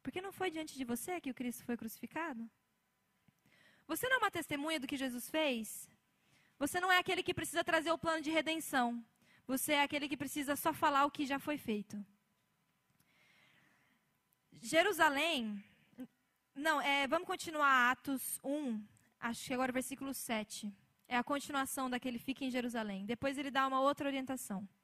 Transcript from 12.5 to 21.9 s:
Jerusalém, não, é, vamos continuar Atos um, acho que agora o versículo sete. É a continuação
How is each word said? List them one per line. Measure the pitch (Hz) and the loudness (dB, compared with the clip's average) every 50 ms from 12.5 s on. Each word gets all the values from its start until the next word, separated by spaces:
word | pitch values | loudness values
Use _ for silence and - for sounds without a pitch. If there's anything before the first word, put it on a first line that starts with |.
| _ _ _ _ _ _ _ _ _ _ _ _ _ _ _ _ _ _ _ _ _ _ _ _ _ _ _ _ _ _ _ _ _ _ _ _ _ _ _ _ - 156 226 | _ _ _ _ _ _ _ _ _ _ _ _ _ _ _ _ _ _ _ _ _ _ _ _ _ _ _ _ _ _ _ _ _ _ _ _ _ _ _ _ -20 -14 -8
Jerusalém, | 226 294 320 359 403 392 302 330 311 277 269 302 339 330 269 233 214 208 202 202 - - _ _ _ _ - 254 - _ _ _ _ _ _ _ _ _ | 2 4 4 6 6 4 6 4 4 6 4 2 2 2 0 -2 -2 -6 -8 -10 -14 -20 _ _ _ _ -16 -16 -16 _ _ _ _ _ _ _ _ _
não, | 269 285 320 311 277 | -2 0 2 2 2
é, | 233 262 277 285 285 262 | 2 2 2 2 2 2
vamos | 285 330 370 | 0 0 0
continuar | 359 370 - - 339 320 302 294 277 269 254 240 240 | -2 -6 -6 -6 -6 0 4 6 6 8 8 6 6
Atos | 262 - _ - 277 254 - - - - - | 4 2 _ -4 -2 -2 -2 -6 -8 -6 -4
um, | 269 277 302 302 262 226 214 208 208 - - _ _ _ _ | -2 -2 -2 0 -2 -4 -4 -6 -10 -18 -20 _ _ _ _
acho | - 233 233 - - | -6 -6 -6 -6 -4
que | - 269 | -4 -2
agora | 247 262 254 247 | 0 0 0 0
o | |
versículo | 254 254 - 277 - 269 269 262 | -2 -2 -4 -8 -8 -6 -8 -6
sete. | - - - 240 214 214 - - - - 208 196 _ _ _ _ _ _ | -8 -4 -4 -2 -2 -2 -6 -8 -8 -8 -8 -10 _ _ _ _ _ _
É | _ 190 | _ 0
a | 240 240 | 0 0
continuação | - 285 277 269 - 294 277 269 269 - - 262 254 | 2 -2 -2 -2 -2 -2 -2 -2 -2 -2 -2 -2 -2